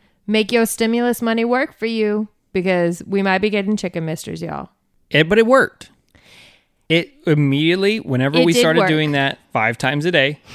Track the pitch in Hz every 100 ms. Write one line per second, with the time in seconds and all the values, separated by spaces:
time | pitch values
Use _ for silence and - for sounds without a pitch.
0 | _ _ - 220 190 233 226 - 226 233
1 | 240 233 233 226 233 247 - - 226 226
2 | 214 214 214 _ _ 185 185 180 170 175
3 | - 196 196 185 208 202 196 214 175 170
4 | 160 156 - 160 160 151 - _ _ _
5 | - 143 160 220 226 262 165 - - _
6 | _ _ _ - - _ _ _ - 165
7 | - _ 170 151 139 139 160 185 202 220
8 | - 127 139 160 170 165 160 165 185 156
9 | 151 139 139 - _ 120 110 117 131 147
10 | 170 165 139 151 -